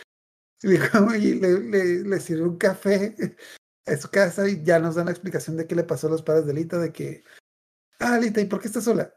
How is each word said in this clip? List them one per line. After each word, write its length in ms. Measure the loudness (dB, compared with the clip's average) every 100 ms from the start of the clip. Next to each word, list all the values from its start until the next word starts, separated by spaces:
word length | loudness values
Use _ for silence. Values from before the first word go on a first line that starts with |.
| -20 _ _ _ _ _
<laughs> 20 |
y 40 | 2
le, 680 | 4 4 4 4 4 2 2
le, 240 | 2 2
le, 240 | 2 0 2 0
le 160 | -2 -4
sirve 240 | -2 -2
un 140 | -2 0
café 580 | 0 0 0 2 0 -4
<laughs> 180 | -8 -8 -20 -20 _ _ -6
a 100 | -6
su 120 | -2
casa 360 | 2 2 2 -2
y 160 | 0
ya 140 | 2 4
nos 140 | 2 -2
dan 100 | -4
la 40 |
explicación 460 | -4 -6 -6 -6 -6
de 80 | -2
qué 80 | -2
le 80 |
pasó 220 | -2 -2 -2
a 60 |
los 100 | -2
padres 240 | 2 0 2
de 80 |
Lita, 240 | -4 -4 -2
de 140 | -4
que, 300 | -6 -10 -12 _ -20 _ _ _ _ _ _
"Ah, 200 | 0 0
Lita, 220 | 2 0
¿y 40 | -2
por 160 | -4
qué 60 | -4
estás 160 | -4
sola?". 320 | 0 0 -2